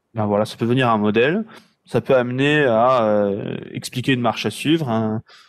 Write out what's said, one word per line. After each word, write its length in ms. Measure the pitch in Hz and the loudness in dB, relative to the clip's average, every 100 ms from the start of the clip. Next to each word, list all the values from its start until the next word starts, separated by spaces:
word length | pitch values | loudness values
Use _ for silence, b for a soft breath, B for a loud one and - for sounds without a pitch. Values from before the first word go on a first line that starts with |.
| _ | _
ben 140 | 113 104 | -6 -2
voilà, 180 | 104 107 | 0 -2
ça 100 | - | -2
peut 100 | 117 | 0
devenir 240 | 127 127 | 2 2
un 100 | 110 | 2
modèle, 460 | 104 110 131 202 220 B B B - | 2 2 2 0 -6 B B B -6
ça 140 | 117 | -4
peut 160 | - 131 | 2 2
amener 480 | 120 131 143 151 | 2 0 2 2
à, 420 | 135 113 123 127 110 | 4 4 4 2 2
euh, 520 | 104 101 101 50 50 - | 2 0 -2 -6 -10 -10
expliquer 420 | - - 127 139 | -12 -10 -4 -2
une 80 | 123 | 0
marche 240 | 117 - 110 | 0 -2 -6
à 60 | |
suivre, 380 | - 135 165 135 | -4 -2 -2 0
un, 340 | 110 110 110 b b | -2 -2 -4 b b